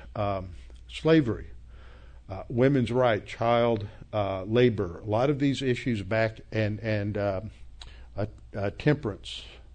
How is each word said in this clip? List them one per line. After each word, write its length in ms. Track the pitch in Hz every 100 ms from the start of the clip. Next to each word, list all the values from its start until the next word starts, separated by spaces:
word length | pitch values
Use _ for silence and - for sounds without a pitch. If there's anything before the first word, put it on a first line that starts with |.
| -
um, 360 | 104 101 95 90 87 - - -
slavery, 640 | - 156 160 123 87 - - - - - - - - -
uh, 140 | 95 87
women's 440 | 120 131 139 113
right, 340 | 120 123 104 -
child, 640 | - 117 120 117 113 101 - -
uh, 320 | 107 98 95
labor. 560 | 95 117 123 104 92 85
A 60 | 107
lot 180 | 110 135
of 120 | 139
these 200 | 143 131
issues 420 | 135 120 - 110
back 360 | 92 110 110 110 -
and, 260 | 110 107 107
and, 400 | 110 107 101 101
uh, 220 | 101 95 107 - - - - - - -
uh, 100 | 107 - - 107
uh, 140 | 101 -
temperance, 640 | 151 131 113 95 - - - - -